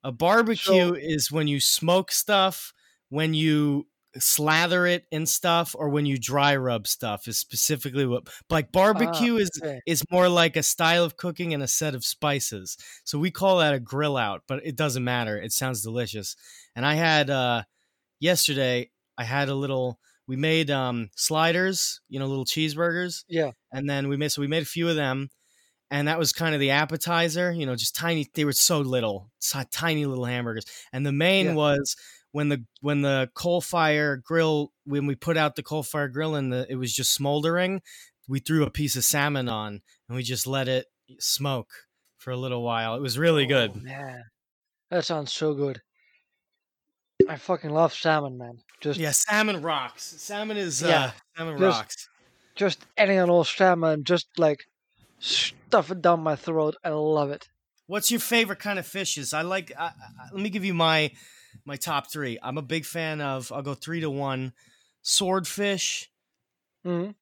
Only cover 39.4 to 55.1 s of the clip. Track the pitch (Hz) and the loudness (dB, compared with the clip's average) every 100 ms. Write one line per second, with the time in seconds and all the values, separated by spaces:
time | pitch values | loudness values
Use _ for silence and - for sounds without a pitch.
39.4 | 123 110 107 101 _ _ _ 123 120 123 | -2 -4 -6 -10 _ _ _ -6 -4 -4
40.4 | 131 135 131 127 - _ _ - - - | -2 -2 0 -2 -2 _ _ -8 -4 -2
41.4 | 143 131 107 - _ _ _ _ - 127 | -2 -4 -6 -18 _ _ _ _ -8 -6
42.4 | 131 123 120 113 113 117 139 120 170 156 | -4 -4 -2 -2 -2 -2 -4 2 4 4
43.4 | 135 139 113 101 127 135 139 123 117 _ | 4 4 2 -2 -12 -12 -12 -16 -20 _
44.4 | _ _ _ _ _ 175 156 160 139 - | _ _ _ _ _ -4 -2 -4 -4 -2
45.4 | 156 143 139 123 _ _ _ _ _ _ | -2 0 -2 -4 _ _ _ _ _ _
46.4 | _ _ _ _ _ _ _ _ - 151 | _ _ _ _ _ _ _ _ 0 0
47.4 | - 175 156 151 160 - 165 156 143 127 | -6 -6 -4 0 0 0 0 0 -2 -12
48.4 | 120 120 _ _ 151 143 151 139 - 208 | -16 -18 _ _ -6 -4 0 0 2 0
49.4 | 214 185 156 151 123 - - 156 - 202 | 0 -2 -2 -4 -6 -12 -18 -16 -10 -8
50.4 | 214 208 180 139 170 156 131 - _ 165 | -6 -4 -4 -2 2 2 2 -6 _ -10
51.4 | 165 147 190 117 107 - - _ _ _ | -8 2 2 2 -4 -12 -16 _ _ _
52.4 | _ - 196 - - - 202 190 175 175 | _ -2 -2 -2 -10 2 4 6 6 4
53.4 | 160 - 185 175 160 156 139 175 - - | 4 4 4 6 2 0 2 0 0 2
54.4 | 156 147 - _ _ _ _ | 2 2 -8 _ _ _ _